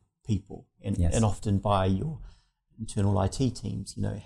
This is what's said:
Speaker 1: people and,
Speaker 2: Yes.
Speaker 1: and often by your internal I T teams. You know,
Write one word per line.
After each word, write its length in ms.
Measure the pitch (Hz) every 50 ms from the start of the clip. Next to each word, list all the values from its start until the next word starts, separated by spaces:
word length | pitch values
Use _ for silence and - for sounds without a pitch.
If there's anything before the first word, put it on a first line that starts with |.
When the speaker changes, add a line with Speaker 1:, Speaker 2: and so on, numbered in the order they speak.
| _ _ _ _ _
Speaker 1:
people 400 | - 107 95 - - - - - _ _ _
and, 160 | - 104 98 -
Speaker 2:
Yes. 160 | 85 80 -
Speaker 1:
and 100 | 78 76
often 340 | 73 - - - 113 101 95
by 280 | - 104 101 95 95
your 320 | 95 95 95 139 160 156 - - - - - _ _ _ _ _ _ _ -
internal 360 | 113 - - 110 98 101 101 98
I 100 | 98 98
T 220 | - - 135 120
teams. 460 | 110 - - 104 107 110 101 - -
You 60 | -
know, 180 | 101 104 104 104 -